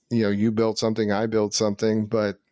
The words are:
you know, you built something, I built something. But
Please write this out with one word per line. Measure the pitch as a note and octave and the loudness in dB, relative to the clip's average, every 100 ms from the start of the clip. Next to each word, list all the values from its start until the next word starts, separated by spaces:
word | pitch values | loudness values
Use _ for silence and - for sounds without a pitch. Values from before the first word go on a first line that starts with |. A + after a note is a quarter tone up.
| - | -4
you | A#2 | 0
know, | G#2 | 2
you | G2+ A2+ | 2 0
built | A2 A2+ G#2+ | 2 0 0
something, | A2+ A2 G#2 | -2 0 0
I | G2+ A2+ | 0 0
built | A2 G#2 | 0 0
something. | - G#2+ G2+ A2 A2 G#2+ | 0 -2 0 0 0 -2
But | A2 G#2 G2 _ | -2 -2 -4 _